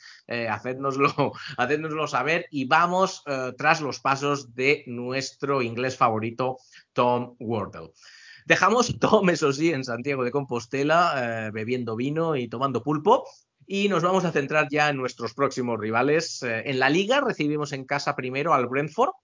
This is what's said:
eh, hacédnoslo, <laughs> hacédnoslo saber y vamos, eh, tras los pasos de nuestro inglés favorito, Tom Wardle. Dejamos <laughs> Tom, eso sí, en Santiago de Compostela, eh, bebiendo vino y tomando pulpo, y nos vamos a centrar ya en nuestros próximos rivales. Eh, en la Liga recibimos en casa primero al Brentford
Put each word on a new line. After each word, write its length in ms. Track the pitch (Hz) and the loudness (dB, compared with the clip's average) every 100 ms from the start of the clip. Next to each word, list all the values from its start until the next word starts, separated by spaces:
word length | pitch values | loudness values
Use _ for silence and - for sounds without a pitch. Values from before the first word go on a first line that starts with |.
| - - - | -18 -20 -8
eh, 220 | 117 117 | -4 -4
hacédnoslo, 600 | 104 123 127 139 135 139 | -4 -4 -4 -4 2 2
<laughs> 480 | - 131 - - 135 | 2 -2 -2 -12 -4
hacédnoslo 480 | 123 151 160 156 147 | 0 0 -2 -4 -2
saber 400 | 135 135 170 175 | -2 0 0 -2
y 160 | 143 131 | -6 2
vamos, 560 | 156 175 185 185 - 147 | 4 4 4 2 0 -6
eh, 260 | 135 127 123 | -4 -4 0
tras 240 | 147 156 | 2 2
los 200 | 143 117 | 0 -2
pasos 540 | 135 135 143 139 120 | 0 0 0 -2 -4
de 300 | 117 135 147 135 | -2 2 0 -2
nuestro 760 | 120 123 131 135 - 143 139 | -8 -4 -6 -6 -8 -2 0
inglés 340 | 117 117 127 131 | -2 -2 -4 2
favorito, 600 | 127 110 113 117 131 131 _ - _ | 2 2 -4 -2 -4 -4 _ -20 _
Tom 440 | - 123 123 123 - | 0 2 2 -2 -10
Wardle. 540 | 113 113 92 85 80 _ - - - - - | -4 -4 -4 -10 -18 _ -20 -20 -20 -20 0
Dejamos 500 | 160 185 233 233 - | 4 4 4 2 0
<laughs> 40 | |
Tom, 280 | 254 220 190 | 4 4 4
eso 220 | 170 151 | 2 0
sí, 200 | 135 165 | 2 0
en 120 | 139 | 0
Santiago 400 | 127 117 135 135 | -4 -6 -4 -4
de 60 | 123 | -2
Compostela, 1160 | 143 135 120 113 135 143 165 175 143 120 113 110 | -2 -4 -6 -4 -4 2 2 2 0 -2 -4 -6
eh, 40 | |
bebiendo 440 | 110 107 127 117 110 | -6 -4 -4 -4 -4
vino 400 | 131 156 165 143 | -4 -2 -2 -2
y 120 | 120 | -4
tomando 340 | 120 135 123 | -4 -2 -2
pulpo, 420 | 139 151 185 254 - - _ _ | -2 0 4 4 2 -18 _ _
y 240 | - 196 202 | -6 -2 2
nos 140 | 180 | 2
vamos 220 | 175 190 | 2 2
a 80 | 170 | 2
centrar 340 | 156 139 151 147 | 0 0 0 0
ya 220 | 147 151 | 2 2
en 60 | 139 | 2
nuestros 360 | 127 - 113 | -4 -4 -8
próximos 440 | 135 139 - 123 113 | -2 -2 0 -2 -2
rivales. 640 | 107 113 135 156 156 - | 0 0 2 2 0 -6
Eh, 220 | 123 113 143 | -4 -4 -2
en 120 | 131 | 2
la 100 | 131 | 4
Liga 300 | 165 202 277 | 4 2 2
recibimos 520 | 254 170 147 151 147 | 0 -2 -2 -2 -4
en 120 | 139 131 | -8 -4
casa 300 | 143 - 139 | -4 -2 -4
primero 360 | 127 135 160 | -4 -4 2
al 140 | 139 120 | 2 2
Brentford 460 | 131 151 - 294 - | -2 -2 0 0 0